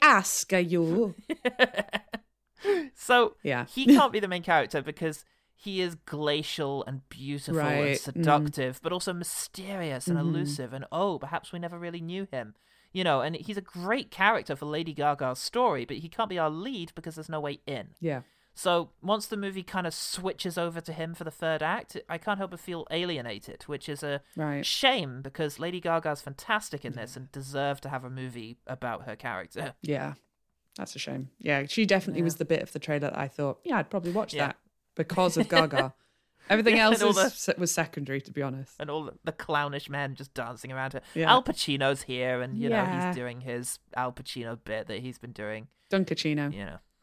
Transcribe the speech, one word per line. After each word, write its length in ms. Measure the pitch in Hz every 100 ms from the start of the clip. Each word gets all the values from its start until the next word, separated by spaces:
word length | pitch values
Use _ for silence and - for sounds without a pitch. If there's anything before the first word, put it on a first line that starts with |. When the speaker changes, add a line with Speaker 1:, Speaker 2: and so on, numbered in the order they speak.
Speaker 1:
ask 520 | 302 220 190 - -
you. 640 | 185 175 175 165 180 220 -
Speaker 2:
<laughs> 40 | - 294 247 - 247 - - 202 - 220 _ _ _ _ 403 392 285
So 420 | - - 247 233 -
Speaker 1:
Yeah. 220 | 151 123 123
Speaker 2:
he 200 | - 240
can't 260 | 285 277
be 60 | 202
the 80 | 202
main 140 | 180
character 400 | 165 165 120 -
because 420 | 135 - 165 151 - _ _
he 260 | _ 202 190
is 140 | 180
glacial 920 | 165 - 147 151 147 - - 143 139
and 240 | - 135 -
beautiful 520 | - 135 143 139 160
Speaker 1:
Right. 160 | 147 147
Speaker 2:
and 180 | 147 139
Speaker 1:
Mm. 20 |
Speaker 2:
seductive, 800 | - 135 160 147 151 147 127 127
but 100 | 160
also 200 | 180 185
mysterious 960 | 175 175 - - - 190 196 165 131 180
and 100 | 170
Speaker 1:
Mm-hmm. 100 | 165
Speaker 2:
elusive. 440 | 151 147 143 127
And, 120 | 131 -
oh, 280 | 160 202 156
perhaps 320 | 139 165 -
we 80 | 175
never 180 | 170 175
really 220 | 170 170
knew 260 | 165 185 196
him. 260 | 135 107 - _ _ _
You 120 | 185
know, 160 | 175 139
and 160 | 135 165
he's 200 | 170 202
a 40 |
great 480 | 180 175 180 247 -
character 460 | - 196 220 - 139
for 100 | 143
Lady 260 | 156 165
Gaga's 460 | 147 147 143 131 127
story, 460 | - 233 247 143
but 140 | 120 131
he 100 | 165
can't 200 | - 220
be 100 | 180
our 120 | 156
lead 420 | 156 214 247 170 -
because 180 | 160
there's 140 | 160 156
no 100 | 156
way 200 | 147 139
in. 300 | - 135 95 -
Speaker 1:
Yeah. 220 | 165 135 - _ _
Speaker 2:
So 360 | - 185 175 165 _
once 240 | 180 214 202
the 80 | 208
movie 260 | 202 190
kind 240 | 180 196 175
of 80 |
switches 640 | - - - 185 - 185 165
over 220 | 170 170
to 120 | 165
him 220 | 160 165
for 80 | 165
the 80 | 160
third 320 | - 165 156
act, 340 | 151 214 - - -
I 100 | 165
can't 200 | - 202
help 120 | 190
but 100 | 170
feel 260 | - 170 -
alienated, 720 | 165 175 160 120 104 - -
which 240 | - 143 -
is 140 | 143
a 180 | 147 143 - -
Speaker 1:
Right. 300 | 151 143 143
Speaker 2:
shame 560 | - 269 254 147 127
because 380 | 156 - 151 139
Lady 200 | 165 180
Gaga's 400 | 170 165 156 147
fantastic 640 | - 135 - 214 - 147
in 80 | -
Speaker 1:
Yeah. 80 | 120
Speaker 2:
this 140 | 110 131
and 140 | 131
deserved 540 | 143 135 139 143 139
to 40 | 139
have 160 | 131
a 60 | 127
movie 480 | 127 127 120 113 120 -
about 380 | 131 123 110
her 100 | 127
character. 600 | 107 131 95 87 - 143 -
<laughs> 40 |
Speaker 1:
Yeah. 320 | - 143 139 143 _ _ _ _ _ -
That's 180 | -
a 40 | 156
shame. 300 | - 135 135 _
Yeah, 260 | - 143 143
she 180 | - 208
definitely 340 | 196 190 -
Speaker 2:
Yeah. 40 | 170
Speaker 1:
was 100 | 165
the 80 |
bit 180 | 160 156
of 80 | -
the 60 | 151
trailer 220 | - 147 143
that 80 | -
I 80 | 143
thought, 320 | - 143 -
"Yeah, 140 | 359 240
I'd 120 | -
probably 220 | 202 170
watch 200 | 190 214
Speaker 2:
Yeah. 140 | 151 143
Speaker 1:
that 100 | - _ _ _
because 420 | - 160 175 180 165
of 120 | -
Speaker 2:
<laughs> 0 |
Speaker 1:
Gaga." 440 | 170 160 139 135 - _ _ _ _ -
Everything 280 | 214 226 226
Speaker 2:
Yeah, 80 |
Speaker 1:
else 160 | 220 220
Speaker 2:
and 20 |
all 80 | 208
Speaker 1:
is, 60 | 196
Speaker 2:
the 140 | 185
Speaker 1:
se-, 240 | - - -
was 160 | 175
secondary, 460 | - 156 - 139 135
to 100 | -
be 120 | -
honest. 340 | 135 135 135 -
Speaker 2:
And 100 | 151
all 140 | 151 151
the, 80 | -
the 80 | -
clownish 580 | 160 - 151 147 143 -
men 240 | 143 139
just 200 | 131 -
dancing 360 | - 120 120 131
around 220 | 131 131
her. 80 | 131 -
Speaker 1:
Yeah. 180 | 160 160
Speaker 2:
Al 100 | 247
Pacino's 600 | 247 - - 139 135 135
here, 380 | - 127 127 127
and, 140 | 123 208
you 80 | 139
know, 80 | 226
Speaker 1:
Yeah. 320 | 185 180 180
Speaker 2:
he's 80 | 165
doing 240 | 123 120
his 400 | 127 123 123 - _ -
Al 160 | 127
Pacino 440 | 123 131 131 117 113
bit 240 | - 110 95
that 140 | 104
he's 180 | 127 120
been 140 | 117
doing. 340 | 101 107 107 117 _ _
Speaker 1:
Dunkachino. 640 | 196 180 156 156 147 143
Speaker 2:
You 100 | 101 98
know, 120 | 82 _ _